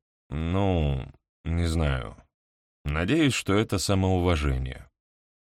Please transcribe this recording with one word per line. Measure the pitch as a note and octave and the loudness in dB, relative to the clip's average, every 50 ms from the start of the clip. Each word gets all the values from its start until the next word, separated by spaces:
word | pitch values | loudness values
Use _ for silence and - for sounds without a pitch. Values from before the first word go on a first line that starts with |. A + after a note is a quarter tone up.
| _ _ _ _ _ - | _ _ _ _ _ -10
ну, | - D2+ E2 E2 F2 F#2+ G2+ G2 F#2 E2+ D#2 C#2+ C#2 C2 B1 - - _ _ _ _ _ - | -6 -6 -4 -2 0 0 2 2 2 2 2 2 0 -2 -6 -10 -14 _ _ _ _ _ -6
не | D#2+ E2 E2+ E2+ | -4 -2 0 0
знаю. | E2 D#2+ E2+ D#2+ C#2+ C2+ B1+ A1+ G#1 - - - _ _ _ _ _ _ _ _ _ _ _ - | 0 0 0 0 0 0 -2 -4 -8 -14 -18 -20 _ _ _ _ _ _ _ _ _ _ _ -6
Надеюсь, | D2+ C#2+ D#2 F2 F#2 C3+ E3 D#3+ C#3 A2 | -4 -4 -2 0 0 2 2 2 2 0
что | - - - G2 | 0 0 2 2
это | G#2 A2+ - - F#2+ | 2 2 2 0 -2
самоуважение. | - - G2+ F#2+ F#2+ F#2 F#2+ F2+ F2 F2+ F2 D2+ D2 C#2+ C2 B1+ B1+ B1+ B1+ - - - _ _ _ _ _ _ _ _ _ _ | 0 0 0 2 2 2 2 2 2 2 2 2 2 0 0 -2 -4 -6 -10 -12 -18 -20 _ _ _ _ _ _ _ _ _ _